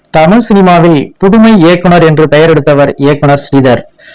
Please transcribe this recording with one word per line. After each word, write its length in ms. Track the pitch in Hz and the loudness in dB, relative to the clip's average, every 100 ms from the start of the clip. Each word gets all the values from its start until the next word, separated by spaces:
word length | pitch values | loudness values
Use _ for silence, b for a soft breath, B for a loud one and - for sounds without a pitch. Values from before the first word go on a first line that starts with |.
| _ | _
தமிழ் 340 | 160 160 226 - | -2 2 0 0
சினிமாவில் 520 | 196 180 175 170 151 - - | 0 2 2 2 0 -4 -4
புதுமை 340 | 190 220 220 214 | -2 2 2 2
இயக்குனர் 420 | 165 175 180 175 160 | 2 0 -2 0 0
என்று 160 | 156 156 | 0 0
பெயரெடுத்தவர் 580 | 147 165 156 139 143 139 - | 0 0 0 0 0 -2 -2
இயக்குனர் 460 | 139 147 143 143 | -4 -2 -2 -2
ஸ்ரீதர். 380 | - 139 131 123 - _ B | -2 -2 0 -2 -6 _ B